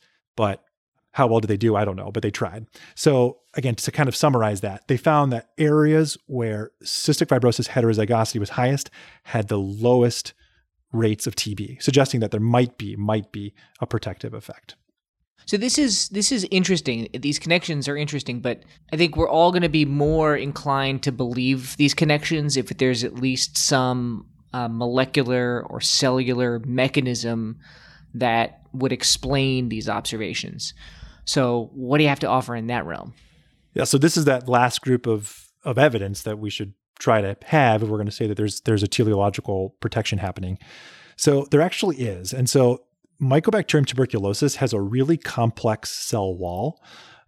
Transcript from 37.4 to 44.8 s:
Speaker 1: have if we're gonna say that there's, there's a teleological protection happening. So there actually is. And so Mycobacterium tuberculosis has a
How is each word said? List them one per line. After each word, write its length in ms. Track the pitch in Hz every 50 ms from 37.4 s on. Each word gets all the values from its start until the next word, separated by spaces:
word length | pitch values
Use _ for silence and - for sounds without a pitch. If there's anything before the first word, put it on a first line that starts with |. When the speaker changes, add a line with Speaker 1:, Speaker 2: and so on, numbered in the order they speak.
| -
Speaker 1:
have 380 | - 160 156 139 117 110 107
if 60 | 113 104
we're 100 | 107 107
gonna 120 | 104 104
say 160 | - - 113
that 100 | 104 104
there's, 260 | 107 107 104 - -
there's 200 | - 117 110 101
a 60 | 104 101
teleological 880 | - - 117 110 104 98 101 101 98 - - - 98 95 95 98 - _
protection 380 | - 113 - 113 107 - - 92
happening. 400 | 98 92 90 - 92 90 95 - - - - - - - - - - - _
So 300 | - - 151 143 139 139 -
there 100 | 156 147
actually 360 | 165 180 - - 214 190 147 127
is. 340 | 123 110 95 90 90 92
And 160 | 127 131 127 -
so 320 | - 139 127 120 123 - _ _ _ _ _ _ _ -
Mycobacterium 640 | 135 131 135 160 - 226 220 208 165 - - 151 139
tuberculosis 720 | - 123 131 127 - - 107 98 98 98 - 147 139 -
has 160 | - 139 113 113
a 60 | 101